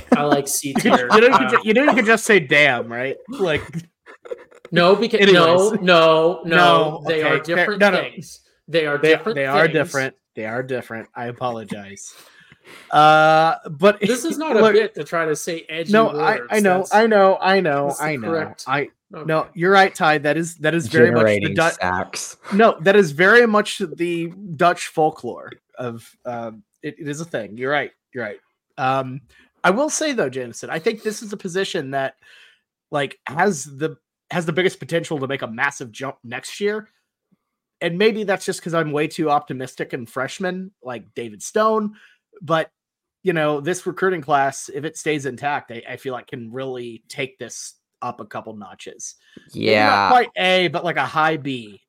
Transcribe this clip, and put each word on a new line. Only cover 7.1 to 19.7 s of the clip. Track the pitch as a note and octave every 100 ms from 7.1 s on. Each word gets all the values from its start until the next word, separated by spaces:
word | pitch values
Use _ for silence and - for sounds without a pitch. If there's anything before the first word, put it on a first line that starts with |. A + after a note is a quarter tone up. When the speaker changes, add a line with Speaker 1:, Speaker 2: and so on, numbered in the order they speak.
| D#3+
Speaker 2:
okay, | D3
Speaker 1:
are | D3+
Speaker 2:
fair. | E3 F3
Speaker 1:
different | F3+ G3
Speaker 2:
No, | G3+
no. | F3
Speaker 1:
things. | C3 - - - _ _ -
They | D#3+ D3+
are | C#3+
Speaker 2:
They, | D3+
Speaker 1:
different | D#3 A3
Speaker 2:
they | C#3 C3+
are | D3
Speaker 1:
things. | D#3+
Speaker 2:
different. | D3+ C3+ C#3 C3 - _
They | - A2
are | A#2+
different. | C3 B2 - A2+ G#2+
I | B2 A#2+
apologize. | A#2 B2+ A2+ G2+ G#3 - G3+ - - - _ _ _ - - -
Uh, | D3+ D3+ D#3 D#3 D#3+ D#3+ - -
but | C#3+ G3 G3+
Speaker 1:
This | G#3 C4
is | E4 C#4
not | D#4 A3
Speaker 2:
look, | A3
Speaker 1:
a | G#3
bit | G#3+
to | -
try | C#3+ E3
to | D#3+ D3+
say | - E3 -
edgy | D#3+ E3+
Speaker 2:
no, | G#3+ A3+
I, | D3 D#3+ G#3+
Speaker 1:
words. | -
Speaker 2:
I | G#3+
know, | G3 F#3
Speaker 1:
That's, | F3+
Speaker 2:
I | G#3 A3+
know, | G#3 F#3+ F#3
I | F#3 G3
know, | E3+ C#3+ C#3+
Speaker 1:
that's | C3
the |
Speaker 2:
I | D3+ C#3
know. | G#2+
Speaker 1:
correct | D#3+ D3+ - B2
Speaker 2:
I, | C#3+ C3 _ _
Speaker 1:
Okay. | E3+
Speaker 2:
no, | D3+ D#3 -
you're | - F3+